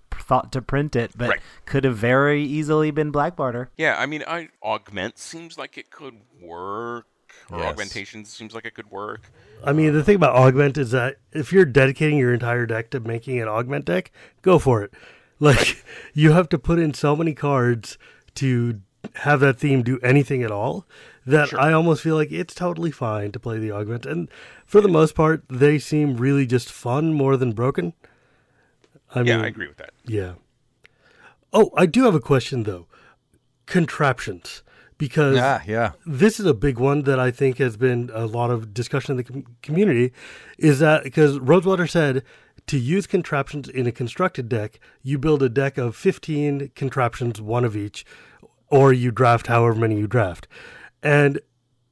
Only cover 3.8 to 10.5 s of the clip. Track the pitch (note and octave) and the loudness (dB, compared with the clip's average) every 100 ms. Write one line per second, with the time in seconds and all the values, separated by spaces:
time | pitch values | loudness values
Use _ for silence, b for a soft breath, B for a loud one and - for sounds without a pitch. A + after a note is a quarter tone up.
3.8 | D#3 F#2+ C#3 D3+ - E3+ D#3+ _ G#2+ G#2+ | -2 -2 -4 -6 -8 -10 -12 _ -6 -6
4.8 | G#2 G2 G#2 - - E3 E3 D3+ C#3 D3 | -6 -8 -8 -10 -18 -18 -18 -16 -16 -16
5.8 | - - C#3 A2+ A2 _ E2+ E2+ F#2+ G#2 | -20 -20 -20 -20 _ _ -18 -12 -10 -8
6.8 | A#2 A#2+ - _ _ b b G#2 F#2 G#2 | -10 -12 -16 _ _ b b -10 -8 -8
7.8 | G2+ G#2+ G2 A2 G#2 - A2 A2+ A2+ - | -10 -12 -14 -16 -20 -18 -16 -14 -16 -16
8.8 | G#2 G2+ G#2 A2 - _ b b C#3+ D3+ | -16 -12 -10 -12 -16 _ b b -2 0
9.8 | D#3 D3+ D3 G3+ C#3+ B2 C3 | 2 2 4 4 4 6 6